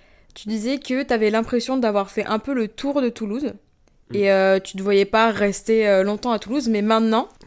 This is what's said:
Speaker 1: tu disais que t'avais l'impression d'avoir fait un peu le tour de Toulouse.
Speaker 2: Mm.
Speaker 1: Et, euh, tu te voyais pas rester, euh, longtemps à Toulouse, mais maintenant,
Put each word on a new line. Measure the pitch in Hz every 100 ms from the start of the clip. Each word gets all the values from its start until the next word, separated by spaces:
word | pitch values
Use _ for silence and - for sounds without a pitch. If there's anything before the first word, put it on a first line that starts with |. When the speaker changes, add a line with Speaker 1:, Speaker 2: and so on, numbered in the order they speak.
| _ _ _
Speaker 1:
tu | - 208
disais | 220 226 277
que | - 254
t'avais | 285 233 214
l'impression | 220 226 247 233 262
d'avoir | 226 202 196
fait | - 196
un | 220
peu | 269
le | 262 214
tour | - 277 285
de | 240
Toulouse. | 240 214 233 277 202 _ _ _ _ -
Speaker 2:
Mm. | 208
Speaker 1:
Et, | 196
euh, | 190 190 190
tu | 190 190
te |
voyais | 196 196 196
pas | 220 226
rester, | 202 202 196 - 220 214
euh, | 190
longtemps | 196 208 247
à | 220
Toulouse, | 196 277 233
mais | 208
maintenant, | 214 226 226 220 - -